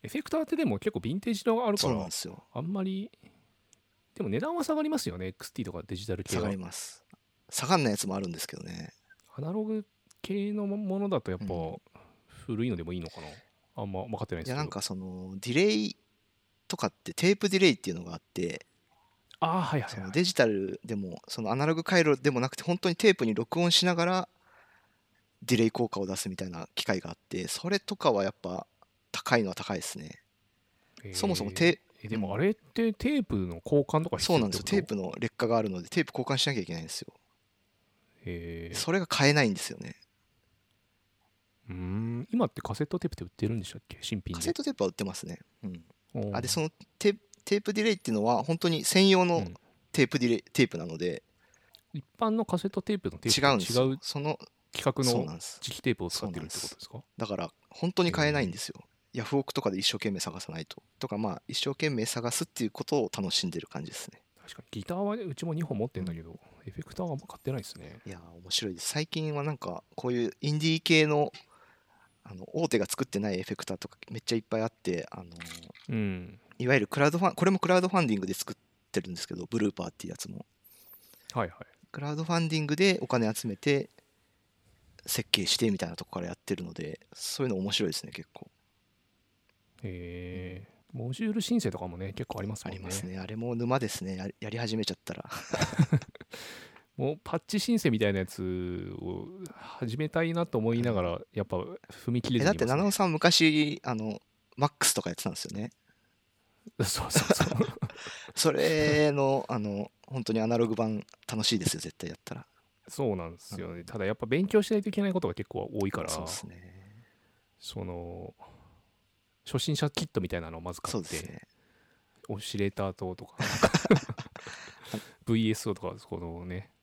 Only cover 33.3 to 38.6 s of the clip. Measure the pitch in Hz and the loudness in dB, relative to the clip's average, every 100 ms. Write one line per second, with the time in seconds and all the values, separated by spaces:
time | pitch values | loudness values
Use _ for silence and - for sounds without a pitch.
33.3 | 101 92 85 - 147 139 156 165 - - | 0 -2 -4 2 4 4 0 0 -2 2
34.3 | 165 107 90 90 196 175 104 92 - 113 | 4 4 -2 2 0 2 -4 -4 -4 -4
35.3 | _ 120 117 110 92 87 - 151 - 127 | _ 2 4 2 -4 -4 -2 0 -2 -2
36.3 | 135 - 127 85 85 80 - - - _ | 2 2 0 -4 -6 -8 -10 -12 -18 _
37.3 | _ _ _ _ _ _ _ _ _ - | _ _ _ _ _ _ _ _ _ -10
38.3 | 87 85 82 | -8 -8 -10